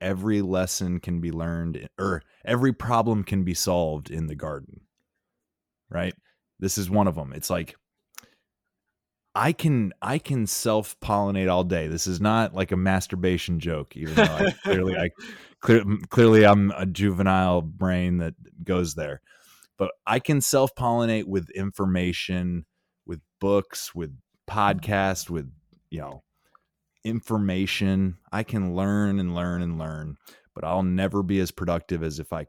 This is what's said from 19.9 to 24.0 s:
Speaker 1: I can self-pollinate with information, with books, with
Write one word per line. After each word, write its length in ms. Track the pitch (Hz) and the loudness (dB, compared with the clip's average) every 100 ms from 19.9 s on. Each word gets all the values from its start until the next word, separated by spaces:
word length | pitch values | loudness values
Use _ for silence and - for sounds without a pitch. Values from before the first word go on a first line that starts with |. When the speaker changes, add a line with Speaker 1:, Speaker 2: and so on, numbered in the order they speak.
| - 98 | -4 -2
Speaker 1:
I 120 | 123 | 0
can 220 | - 143 | 2 0
self-pollinate 840 | - 139 131 - 120 117 113 110 95 | 2 2 2 0 -2 0 2 0 0
with 240 | 95 80 | -4 -4
information, 1120 | 95 98 - 95 90 90 85 - 90 90 87 - _ _ _ - | -6 -6 -2 0 2 0 -2 -4 -4 -2 -4 -8 _ _ _ -14
with 160 | 82 _ - | -14 _ -4
books, 540 | 98 101 - - - | 2 2 0 -8 -12
with 220 | 85 | -8